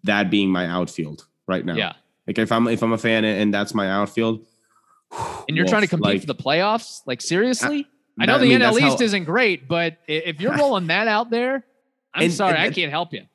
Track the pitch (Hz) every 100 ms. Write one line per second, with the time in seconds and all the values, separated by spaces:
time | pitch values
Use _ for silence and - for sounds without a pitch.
0 | 104 104 98 104 98 90 87 87 87 -
1 | 78 78 - _ - 92 - 85 95 -
2 | _ _ - 104 113 113 120 113 113 113
3 | 117 113 110 101 104 101 104 110 98 98
4 | 101 - 113 113 - _ _ _ _ _
5 | _ - - - - 156 185 214 202 165
6 | 104 98 147 127 131 156 196 226 - -
7 | - 123 - 170 240 247 - 294 285 _
8 | _ - - 240 - 127 240 220 277 -
9 | 233 202 156 202 240 175 131 170 170 165
10 | - 156 165 151 214 294 285 208 170 180
11 | 220 214 240 226 247 269 - _ _ _
12 | _ - 170 175 196 160 202 180 160 151
13 | 170 131 -